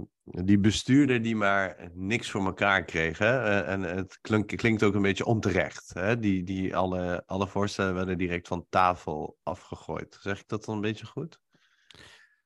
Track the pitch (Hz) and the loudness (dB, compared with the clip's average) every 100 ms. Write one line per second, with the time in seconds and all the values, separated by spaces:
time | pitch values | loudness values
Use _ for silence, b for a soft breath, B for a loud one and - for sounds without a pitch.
0 | 82 _ - 85 95 101 104 - - 135 | -8 _ -12 -6 2 4 4 2 2 4
1 | 139 123 113 110 101 98 95 - 90 87 | 4 2 0 0 2 2 0 -6 -14 -8
2 | 95 120 - 107 95 - 101 95 85 82 | -2 -2 -2 -2 -2 2 4 4 2 0
3 | 80 78 107 131 107 101 80 95 90 92 | 0 2 2 2 2 2 0 -2 -2 -4
4 | 92 - - 107 101 95 117 110 107 101 | -6 -12 0 0 0 0 0 4 4 4
5 | 98 95 - 107 101 90 71 - - 87 | 2 0 0 2 2 2 0 -4 -14 -4
6 | 95 120 107 92 87 95 95 82 92 92 | -2 0 2 0 -2 -2 -2 0 -2 -2
7 | 90 87 - 95 95 98 101 - 95 90 | -2 -4 -6 -4 -2 0 -2 0 -2 0
8 | 92 90 90 87 - 90 - 95 90 87 | -2 -2 -2 -4 -4 -8 -2 2 4 2
9 | - 76 78 - - 90 - - - 80 | -4 -8 -8 -10 -10 -10 -10 -14 -8 -8
10 | 80 - 98 98 - 107 - 107 107 107 | -8 -12 -8 -8 -6 -8 -6 -4 -4 -4
11 | 107 - 160 - _ b b b b b | -10 -12 -12 -14 _ b b b b b
12 | b b b b | b b b b